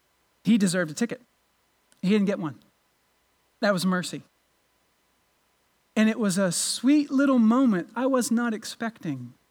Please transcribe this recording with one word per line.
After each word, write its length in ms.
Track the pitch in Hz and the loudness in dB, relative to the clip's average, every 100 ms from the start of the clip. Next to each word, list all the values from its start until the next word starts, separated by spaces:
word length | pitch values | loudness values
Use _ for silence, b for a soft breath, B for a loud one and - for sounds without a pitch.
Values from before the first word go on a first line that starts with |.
| _ _ _ _ | _ _ _ _
He 140 | - 226 | 0 2
deserved 340 | 190 180 170 | 2 0 -4
a 20 | |
ticket. 280 | 147 233 - _ _ _ _ _ _ _ _ | -4 -6 -8 _ _ _ _ _ _ _ _
He 80 | 185 | 0
didn't 160 | 214 196 | 2 0
get 120 | 190 | -2
one. 160 | 156 123 _ _ _ _ _ _ _ _ _ _ | -6 -10 _ _ _ _ _ _ _ _ _ _
That 120 | 202 | 0
was 120 | 190 180 | 0 0
mercy. 380 | 180 170 147 - _ _ _ _ _ _ _ _ _ _ _ _ _ _ _ _ - | -2 -4 -10 -16 _ _ _ _ _ _ _ _ _ _ _ _ _ _ _ _ 0
And 120 | 214 | 0
it 80 | 220 | 0
was 200 | 208 175 | -2 0
a 140 | 190 | -2
sweet 600 | 165 - - 247 302 294 | -2 -4 -2 2 2 2
little 280 | 269 285 262 | 0 2 4
moment 500 | 220 240 269 185 - - | 4 4 4 2 -2 -4
I 100 | 262 | 0
was 260 | 262 240 | 0 0
not 220 | 226 240 | -2 -2
expecting. 800 | 214 - - 226 - 175 131 120 - _ | -4 -8 -8 -8 -8 -8 -8 -10 -18 _